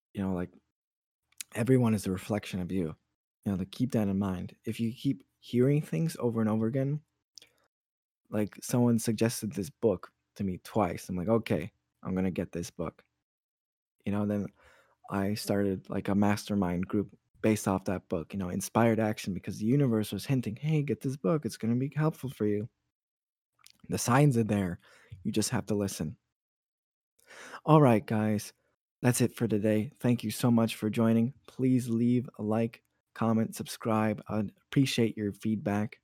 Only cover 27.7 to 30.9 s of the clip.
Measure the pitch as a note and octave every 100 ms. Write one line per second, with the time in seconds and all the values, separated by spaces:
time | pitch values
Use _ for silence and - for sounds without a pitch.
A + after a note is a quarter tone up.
27.7 | D#3 C#3 A2 - A2 G#2+ G#2+ - - _
28.7 | _ _ _ B2 B2 B2 - A#2 G#2+ G#2+
29.7 | G#2+ G#2+ - B2+ A#2+ G#2+ - B2 A#2 A2+
30.7 | - G#2+